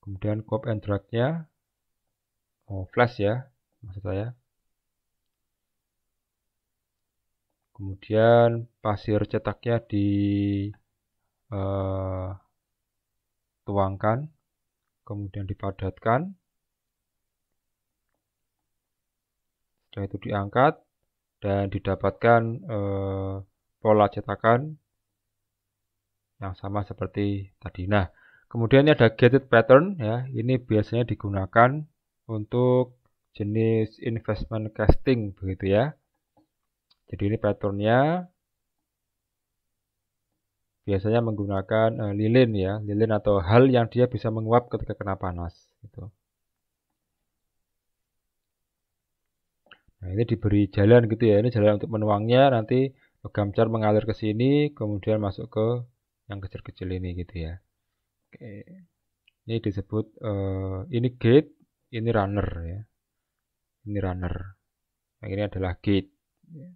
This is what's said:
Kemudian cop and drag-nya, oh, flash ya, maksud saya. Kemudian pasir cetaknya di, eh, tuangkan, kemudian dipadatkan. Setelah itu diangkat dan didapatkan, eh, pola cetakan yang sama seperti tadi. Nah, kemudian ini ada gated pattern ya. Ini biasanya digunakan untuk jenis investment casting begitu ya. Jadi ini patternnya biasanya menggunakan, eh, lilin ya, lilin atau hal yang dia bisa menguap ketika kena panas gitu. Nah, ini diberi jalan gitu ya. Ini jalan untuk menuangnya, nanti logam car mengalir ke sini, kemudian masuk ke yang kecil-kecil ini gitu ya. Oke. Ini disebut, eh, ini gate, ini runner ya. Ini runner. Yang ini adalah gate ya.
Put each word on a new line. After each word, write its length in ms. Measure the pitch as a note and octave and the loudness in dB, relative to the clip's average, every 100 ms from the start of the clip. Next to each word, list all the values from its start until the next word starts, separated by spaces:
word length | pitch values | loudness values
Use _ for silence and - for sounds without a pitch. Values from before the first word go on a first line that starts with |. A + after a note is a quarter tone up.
Kemudian 400 | - F#2+ G#2 G#2+ | -12 -6 -4 -4
cop 240 | A2 G#2+ A2+ | -4 -6 -4
and 160 | G#2+ | -6
drag-nya, 640 | - G2+ _ A#2 B2+ E3 D#3+ _ _ _ _ _ _ _ _ _ _ _ _ | -2 -6 _ -2 -2 -4 -10 _ _ _ _ _ _ _ _ _ _ _ _
oh, 240 | G2 F#2+ | -12 -6
flash 320 | - A#2+ - | 0 0 2
ya, 240 | G2+ A#2+ - _ _ _ G#2+ | -2 -2 -8 _ _ _ -16
maksud 160 | F#2+ | -12
saya. 320 | G2 F#2+ A2 A#2+ _ _ _ _ _ _ _ _ _ _ _ _ _ _ _ _ _ _ _ _ _ _ _ _ _ _ _ _ _ _ _ _ _ _ | -8 -6 -8 -12 _ _ _ _ _ _ _ _ _ _ _ _ _ _ _ _ _ _ _ _ _ _ _ _ _ _ _ _ _ _ _ _ _ _
Kemudian 880 | G2 G2 - G#2+ A2+ A#2+ A#2 A#2 A#2 _ | -14 -12 -2 2 6 6 4 0 -8 _
pasir 400 | A2 G2+ - G#2 G#2 | -6 -4 -2 -2 0
cetaknya 480 | A2+ - G2+ A#2+ A#2 - | -4 -4 -6 -2 -2 -2
di, 220 | G#2 G2+ G2+ G2+ G2+ G2+ G2+ G2+ G#2 _ _ _ _ _ _ _ | -2 0 2 2 0 0 -2 -4 -10 _ _ _ _ _ _ _
eh, 760 | G2+ G2 G2 F#2+ F#2+ F#2+ F#2 F#2 F#2+ _ _ _ _ _ _ _ _ _ _ _ _ | -6 -4 -4 -4 -4 -6 -6 -8 -12 _ _ _ _ _ _ _ _ _ _ _ _
tuangkan, 640 | - G2+ G2 G2 G#2+ A#2 D#3 _ _ _ _ _ _ _ - | -6 -2 -2 -2 -2 -2 -6 _ _ _ _ _ _ _ -14
kemudian 400 | G#2 G2+ G#2 F#2+ | -10 -10 -10 -10
dipadatkan. 880 | F#2+ G2 G2 F#2+ - A2+ A#2+ F3+ F#3+ _ _ _ _ _ _ _ _ _ _ _ _ _ _ _ _ _ _ _ _ _ _ _ _ _ _ _ _ _ _ _ _ _ _ _ | -8 -8 -6 -8 -6 -2 -2 -2 -12 _ _ _ _ _ _ _ _ _ _ _ _ _ _ _ _ _ _ _ _ _ _ _ _ _ _ _ _ _ _ _ _ _ _ _
Setelah 200 | - G2 | -10 -8
itu 80 | G2+ - | -8 -6
diangkat 480 | G#2 G2+ B2 C#3+ D#3+ _ _ _ _ _ _ G2+ | -6 -2 2 2 0 _ _ _ _ _ _ -2
dan 240 | G2 G2+ | -2 -2
didapatkan, 720 | G2 - F#2+ G2 - A#2 A#2 A2+ A#2+ | -4 -4 -2 -2 0 4 4 2 -6
eh, 800 | F#3+ G#2+ G2+ G2 G2 G2 F#2+ G2 G2 _ _ _ | -8 -6 -4 -4 -4 -6 -6 -8 -14 _ _ _
pola 240 | A2+ G#2+ G2+ | 2 4 4
cetakan 720 | - - G2+ A2 A#2+ D3+ D3+ _ _ _ _ _ _ _ _ _ _ _ _ _ _ _ _ | 0 -8 -2 2 2 0 -14 _ _ _ _ _ _ _ _ _ _ _ _ _ _ _ _
yang 120 | G2 F#2 | -12 -10
sama 240 | G2+ G#2 G2+ | -8 -6 -8
seperti 640 | A2 F#2+ - G2+ G2+ G2 _ | -8 -8 -4 -4 -4 -8 _
tadi. 240 | - - F#2 | -16 -10 0
Nah, 160 | G#2 F2+ _ _ _ _ | 0 0 _ _ _ _
kemudian 320 | A#2+ A2+ C3+ D3 | -4 4 6 6
ini 80 | |
ada 160 | D3 A2+ | 6 4
gated 380 | - B2 C3 - | 6 4 4 4
pattern 440 | A#2 - C3 F3+ F#3+ | 4 8 6 6 -4
ya. 320 | G#2+ A#2 C3 | -4 -4 -6
Ini 320 | B2 A#2 C3 B2+ | -6 -2 -2 0
biasanya 380 | - - A#2 A#2+ | 0 0 -2 -2
digunakan 720 | G#2+ G#2 G2+ F#2+ A2+ B2 D3+ D3+ _ _ _ - | -4 -4 -4 0 4 4 4 -8 _ _ _ -10
untuk 720 | A2 G#2+ B2 B2+ B2+ B2 _ _ _ _ - | -8 -4 0 2 2 0 _ _ _ _ -8
jenis 600 | G#2 G#2+ A2+ A2+ A2 - | -4 0 2 2 -2 -6
investment 720 | C3 A2+ - G#2 - A2 G#2+ - | -8 -8 -6 -6 -6 -8 -8 0
casting 560 | G#2+ - - B2+ G#2 G2 | 4 6 4 0 -2 -8
begitu 360 | F#2+ F#2+ F#2+ G2 | -8 -4 2 2
ya. 100 | C#3 - _ _ _ _ _ _ _ _ _ _ _ | 2 -4 _ _ _ _ _ _ _ _ _ _ _
Jadi 160 | G2 G2+ | -6 -4
ini 80 | G#2+ | -2
patternnya 960 | G#2 G2+ G#2 G2+ G#2 A#2+ D3 F3 F3+ _ _ _ _ _ _ _ _ _ _ _ _ _ _ _ _ _ _ _ _ _ _ _ _ _ - | -2 -2 -4 0 2 2 2 0 -6 _ _ _ _ _ _ _ _ _ _ _ _ _ _ _ _ _ _ _ _ _ _ _ _ _ -4
biasanya 320 | G2 G#2 A#2 | -2 0 0
menggunakan, 720 | A2+ G#2+ G2+ G2 F#2+ A2 A2+ A#2+ | 0 -4 -4 -4 -2 0 2 0
eh, 140 | G#2+ G2+ | -4 -2
lilin 360 | G#2+ A#2+ B2 G#2 | 2 4 4 2
ya, 180 | F#2+ G#2+ | -2 -2
lilin 320 | G#2 G#2 A2 | -4 0 2
atau 320 | G#2 G#2+ G2+ | 2 2 2
hal 240 | F2 A#2 C3+ | 4 6 6
yang 240 | B2 A2+ | 4 0
dia 160 | A#2 B2 | 0 0
bisa 240 | A2 A2+ | 0 -6
menguap 400 | A2 A2 A#2+ A#2+ | -6 0 0 0
ketika 240 | - - G#2 | -10 -8 -8
kena 240 | G2 F#2+ | -6 -6
panas 320 | F#2+ F2 E2+ _ _ _ | -6 -8 -10 _ _ _
gitu. 240 | G#2+ - G#2 _ _ _ _ _ _ _ _ _ _ _ _ _ _ _ _ _ _ _ _ _ _ _ _ _ _ _ _ _ _ _ _ _ _ _ _ - _ _ | -20 -18 -18 _ _ _ _ _ _ _ _ _ _ _ _ _ _ _ _ _ _ _ _ _ _ _ _ _ _ _ _ _ _ _ _ _ _ _ _ -20 _ _
Nah, 80 | F#2 F#2+ | -8 -2
ini 60 | A2+ | -2
diberi 400 | A2+ G#2+ G#2 G2+ | 0 2 2 2
jalan 320 | - G2+ A#2+ A#2+ | 2 6 6 6
gitu 180 | A2 A#2 | 0 2
ya. 80 | G2+ A#2+ | 4 2
Ini 80 | |
jalan 240 | A#2+ G#2 G#2 | 2 2 2
untuk 160 | - | -2
menuangnya, 560 | A2 G#2+ G#2 A2 B2 C#3 | -4 0 0 2 4 4
nanti 400 | A#2+ G#2+ B2+ C3+ - _ _ | 2 0 0 -2 -6 _ _
logam 320 | - - G2+ | -10 -4 -2
car 160 | G2 A2+ | 2 0
mengalir 320 | A2+ G#2+ G#2+ G#2+ | 2 2 2 0
ke 80 | G#2+ | -4
sini, 560 | A2 G#2+ B2+ D3 D3 | -4 0 2 2 0
kemudian 480 | D3 G#2+ G#2 G#2 G#2+ | -4 -6 -4 -2 -2
masuk 240 | G2+ - - | -2 -6 -8
ke 140 | G#2+ A2 B2 A#2+ _ _ _ _ | -2 -2 -2 -8 _ _ _ _
yang 160 | G2+ | -12
kecil-kecil 480 | F#2+ - - - F#2 | -12 -14 -18 -12 -8
ini 240 | F2+ F#2 F2 | -6 -6 -8
gitu 240 | F2 F2 D#2+ | -10 -8 -10
ya. 80 | F2+ _ _ _ _ _ _ _ | -12 _ _ _ _ _ _ _
Oke. 340 | - B2 G2+ - F#3 F3 _ _ _ _ _ - | -20 -18 -18 -20 -20 -20 _ _ _ _ _ -8
Ini 100 | A2+ | -4
disebut, 440 | G#2+ G2+ - G#2+ G#2+ - A2+ | -4 -6 -6 -6 -6 -10 -8
eh, 540 | G2+ G2 F#2+ F#2+ F#2+ G2+ A#2+ | -4 -4 -4 -6 -8 -6 -4
ini 140 | A#2+ B2 | -4 0
gate, 300 | A2+ C3+ D3+ _ _ _ _ | 6 6 4 _ _ _ _
ini 180 | A#2+ A2+ | -6 -2
runner 400 | A2+ G2 G2+ F2 F2 E2 | 0 0 -2 -4 -6 -10
ya. 160 | F#2+ A2 _ _ _ _ _ _ _ _ _ G#2 | -10 -14 _ _ _ _ _ _ _ _ _ -8
Ini 140 | G2+ | -4
runner. 340 | F#2+ F2+ F2+ F2 F#2 - _ _ _ _ _ _ | -4 -4 -6 -6 -10 -18 _ _ _ _ _ _
Yang 80 | G#2+ G2 | -8 -4
ini 80 | G#2 | -4
adalah 280 | F#2+ F#2 F2+ | -2 -4 -4
gate 320 | - G2 F#2+ _ _ _ _ | 0 0 0 _ _ _ _
ya. 200 | D#3+ E3+ | -20 -20